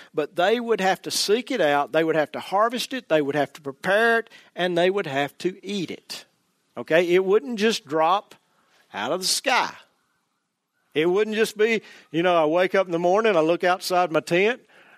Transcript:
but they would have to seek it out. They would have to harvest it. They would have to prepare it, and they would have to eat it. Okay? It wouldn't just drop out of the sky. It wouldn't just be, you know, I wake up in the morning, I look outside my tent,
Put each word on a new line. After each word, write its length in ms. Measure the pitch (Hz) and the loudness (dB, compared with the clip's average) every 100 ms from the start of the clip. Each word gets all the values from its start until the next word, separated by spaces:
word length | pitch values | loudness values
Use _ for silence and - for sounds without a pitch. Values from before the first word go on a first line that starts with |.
| - 156 | -10 -6
but 200 | 147 - | -4 0
they 240 | 185 240 | 2 2
would 220 | 233 214 | 0 0
have 200 | 190 175 | 0 0
to 80 | 147 | -4
seek 400 | - - 226 247 | -4 0 0 0
it 100 | 247 | 0
out. 300 | 151 143 143 | 2 2 0
They 120 | 156 | 0
would 120 | 165 156 | 0 0
have 160 | 143 | -2
to 80 | 127 | -4
harvest 520 | - 190 226 240 - | -2 0 0 -2 -6
it. 160 | 254 - | -8 0
They 140 | 156 | 0
would 140 | 139 143 | 0 -2
have 180 | 139 | -2
to 80 | - | -6
prepare 580 | 143 131 170 202 233 226 | -14 -8 0 2 2 2
it, 120 | 226 - - - | -2 -16 -14 -6
and 200 | 180 170 | -2 0
they 140 | 180 | 0
would 180 | 202 175 | 0 -4
have 300 | 135 143 - | -4 -4 -4
to 260 | 180 196 | -8 -8
eat 280 | 196 202 160 | -8 -6 -6
it. 340 | 95 - - - _ _ _ _ - | -10 -14 -18 -18 _ _ _ _ -10
Okay? 320 | 117 160 175 | 0 2 4
It 100 | 180 | 2
wouldn't 360 | 190 214 277 220 | 2 0 0 -2
just 260 | 226 208 135 | 0 -2 -4
drop 480 | 160 160 202 - - _ _ _ _ _ | -2 0 0 -4 -20 _ _ _ _ _
out 180 | 98 113 | -8 -6
of 100 | 180 | -4
the 60 | 180 | -4
sky. 440 | - 277 240 - - _ _ _ _ _ _ _ _ _ _ _ 143 | -4 0 0 -2 -8 _ _ _ _ _ _ _ _ _ _ _ -2
It 100 | 170 | 0
wouldn't 280 | 190 214 214 | 0 0 0
just 200 | 208 196 | -2 0
be, 280 | 226 220 - - - | 0 0 -6 -20 -8
you 120 | 156 | -2
know, 120 | 180 175 | 2 2
I 100 | 151 | 2
wake 280 | 170 185 | 2 2
up 140 | 196 185 | 0 0
in 40 | |
the 60 | 165 | 0
morning, 380 | 175 202 226 175 | 2 2 4 2
I 60 | |
look 220 | 156 170 | 2 0
outside 480 | 180 180 - 180 180 | 0 -2 0 0 0
my 100 | 156 | -2
tent, 400 | - 175 208 247 _ - - | 0 0 0 -2 _ -20 -20